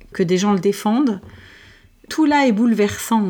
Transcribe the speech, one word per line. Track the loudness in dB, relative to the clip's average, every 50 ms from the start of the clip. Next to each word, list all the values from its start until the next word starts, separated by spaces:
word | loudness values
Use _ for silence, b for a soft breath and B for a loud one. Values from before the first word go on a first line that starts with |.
| -20 -12
que | -6 -4 -2
des | 0 0
gens | 0 2 0 0
le | 2
défendent. | 0 -2 -2 -2 -2 -2 0 0 0 0 -2 -4 B B B B B B B B B B B B B B B _ _ -8
Tout | -2 0 0
là | 2 2 2 2
est | 2
bouleversant, | 2 2 2 0 2 2 0 -2 -2 -8 -4 -2 -2 0 0